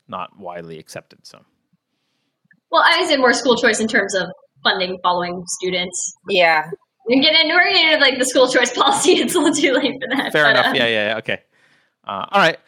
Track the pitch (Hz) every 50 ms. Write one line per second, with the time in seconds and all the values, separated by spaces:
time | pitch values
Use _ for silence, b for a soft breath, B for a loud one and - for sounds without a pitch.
0 | _ - - 90 90 - _ - 98 87 87 87 85 82 82 76 - - - 85
1 | - _ _ _ - - - - _ _ _ _ _ _ _ _ _ _ _ _
2 | _ _ _ _ _ _ _ _ _ _ _ _ _ - - 320 294 294 339 339
3 | 370 330 294 269 254 240 - - - 262 233 214 254 233 214 - 220 220 - 208
4 | 196 196 - 185 175 175 - _ _ _ _ _ - 220 202 190 185 180 185 180
5 | - 180 180 175 175 175 175 185 175 175 - - 185 185 180 180 180 190 - -
6 | - - - _ - - 196 180 170 165 160 156 151 160 - - _ _ _ _
7 | - - 247 269 269 311 311 320 320 311 330 359 359 403 392 349 330 311 311 294
8 | 277 269 269 - 262 - - 277 254 254 - 254 240 247 - - - 277 - -
9 | - 320 349 - 247 226 - 359 285 330 - - - 277 247 285 285 240 - -
10 | - - 254 262 - - - 156 151 143 - - - - - 135 123 117 113 107
11 | 104 104 113 110 - - 104 - _ _ _ _ _ _ _ _ _ _ _ _
12 | _ - 101 95 - - 196 202 185 160 160 - b